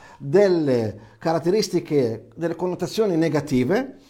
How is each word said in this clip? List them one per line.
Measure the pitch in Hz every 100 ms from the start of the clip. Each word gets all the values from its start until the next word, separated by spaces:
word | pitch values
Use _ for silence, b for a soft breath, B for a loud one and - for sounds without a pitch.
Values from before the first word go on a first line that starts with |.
| B B
delle | 139 175 202 170 147 123 107 95 - -
caratteristiche, | 165 165 165 214 - 170 151 147 117 113 -
delle | - 165 165
connotazioni | 180 175 175 - 220 160
negative, | 165 147 143 127 127 208 277 - B